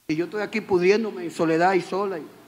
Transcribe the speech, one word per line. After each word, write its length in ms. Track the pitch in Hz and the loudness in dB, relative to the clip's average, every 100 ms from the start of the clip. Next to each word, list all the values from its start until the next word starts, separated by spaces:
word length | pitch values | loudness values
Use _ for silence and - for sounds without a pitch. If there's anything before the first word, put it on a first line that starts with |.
| - | -6
Y 80 | 156 | -4
yo 100 | 170 | -4
estoy 160 | 214 | -6
aquí 180 | 202 220 | -6 -6
pudriéndome 640 | - 185 180 208 220 185 | 0 2 4 4 0 -6
en 80 | 170 | -10
soledad 420 | - 165 160 175 | -2 0 4 4
y 60 | 190 | 2
sola. 400 | - 190 202 175 | 0 -4 -4 -6
Y 40 | 131 - | -10 -18